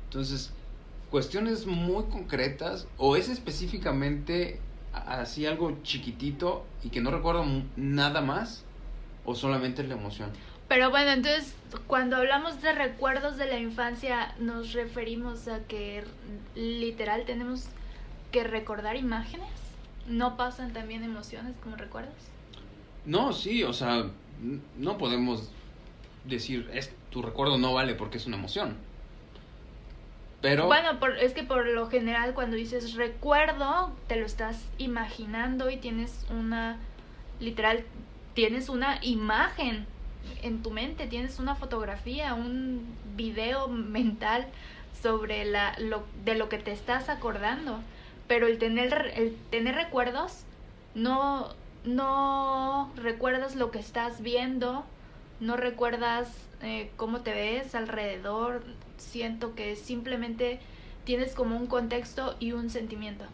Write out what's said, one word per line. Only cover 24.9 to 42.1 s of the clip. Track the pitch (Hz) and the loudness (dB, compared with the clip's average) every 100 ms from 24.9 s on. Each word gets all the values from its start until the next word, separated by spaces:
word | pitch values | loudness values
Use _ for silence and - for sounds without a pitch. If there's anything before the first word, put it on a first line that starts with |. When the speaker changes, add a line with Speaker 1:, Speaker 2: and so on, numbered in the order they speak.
| 208 | 0
Speaker 1:
podemos | 127 123 123 113 107 - - - - - - - | 2 4 4 2 -4 -12 -16 -16 -18 -18 -18 -14
decir, | 131 123 117 127 120 | -4 -4 -2 -4 -2
"Es, | 131 139 - - | -6 -6 -12 -10
tu | 127 | -6
recuerdo | 113 - 139 131 | -4 2 4 6
no | 127 | 6
vale | 127 131 | 4 2
porque | 110 104 117 | 0 -4 -4
es | 123 | -4
una | 101 | -4
emoción". | - 196 156 104 - - - - - - - - - - - - - - - - | -2 -2 -2 -4 -12 -14 -14 -16 -16 -18 -18 -18 -16 -16 -14 -14 -16 -16 -16 0
Pero | - 143 175 | 6 6 10
Speaker 2:
Bueno, | 302 330 285 | 8 8 4
por, | 269 262 | 2 6
es | 247 | 4
que | 262 | 4
por | 247 262 240 | 2 2 4
lo | 233 233 | 2 4
general | 254 226 233 240 | 2 4 2 2
cuando | 254 240 226 | 0 0 0
dices | 226 247 233 | -2 -4 -4
recuerdo, | 226 233 - 294 294 311 294 277 339 370 - - | -2 -2 -2 6 8 8 4 2 2 2 -4 -2
te | 226 | -2
lo | 220 | 0
estás | - 220 226 - - | -2 -4 -4 -8 -4
imaginando | 262 233 220 - 214 226 247 254 254 | -2 -2 -2 -6 -6 -2 0 2 0
y | 262 | 0
tienes | 240 226 233 - - | -4 -2 -2 -4 -4
una, | 226 226 226 226 226 - - - - - - | 0 0 0 0 -4 -10 -12 -16 -16 -12 -6
literal, | 233 226 214 233 - - - - - | -4 2 4 4 0 -12 -14 -16 -4
tienes | - 220 240 254 | 4 4 4 0
una | 254 277 - | 2 2 2
imagen | 247 226 214 - 349 - 262 214 208 - - - - - | 2 2 4 4 4 2 0 0 -6 -8 -8 -8 -10 -6
en | 233 226 | -4 -2
tu | 226 | -2
mente, | 220 269 330 254 | -2 -4 -4 -4
tienes | 240 262 - | -2 -4 -2
una | 254 | -2
fotografía, | 285 262 226 202 202 240 | -2 -2 -2 -2 -4 -4